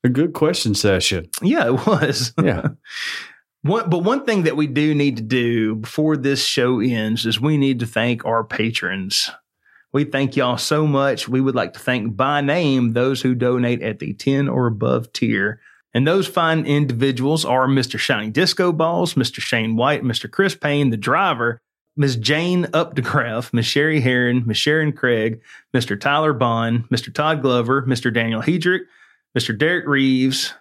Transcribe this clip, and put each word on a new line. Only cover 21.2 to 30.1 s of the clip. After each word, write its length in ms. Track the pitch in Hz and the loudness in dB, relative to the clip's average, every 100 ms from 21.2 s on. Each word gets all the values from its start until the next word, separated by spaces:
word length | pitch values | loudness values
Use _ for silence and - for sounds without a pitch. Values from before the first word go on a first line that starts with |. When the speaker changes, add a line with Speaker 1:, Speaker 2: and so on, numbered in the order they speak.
| 190 123 117 117 _ _ _ - | 0 0 -2 -4 _ _ _ -2
Speaker 2:
Miss 200 | 139 120 | 0 0
Jane 480 | 110 151 175 180 170 | 0 0 2 0 0
Updegraff, 840 | 160 170 131 117 147 117 110 120 | 0 0 -4 -2 -2 -2 -4 -2
Miss 140 | 117 110 | -2 0
Sherry 340 | 143 151 156 | 2 2 2
Heron, 440 | 127 123 123 123 117 | 2 2 2 0 0
Miss 100 | 104 | 0
Sharon 360 | 147 156 151 | 0 2 0
Craig, 500 | 147 127 117 110 113 - - _ | 0 0 2 0 -4 -14 -20 _
Mister 220 | 127 120 101 | -4 -2 -2
Tyler 340 | 143 147 156 | 0 2 0
Bond, 520 | 123 123 113 117 117 117 | 0 0 0 0 -2 0
Mister 220 | 117 - | -4 -4
Todd 320 | - 151 156 | -2 0 2
Glover, 400 | 131 123 117 135 | 2 2 2 0
Mister 260 | 127 120 120 | 0 0 0
Daniel 300 | 117 113 110 | 0 0 -2
Hedrick, 420 | 127 175 170 180 - _ - _ _ | -2 0 0 -2 -4 _ -20 _ _
Mister 180 | 123 117 | -4 -4
Derek 340 | 107 156 175 139 | 0 0 0 0
Reeves 680 | 139 135 | 2 2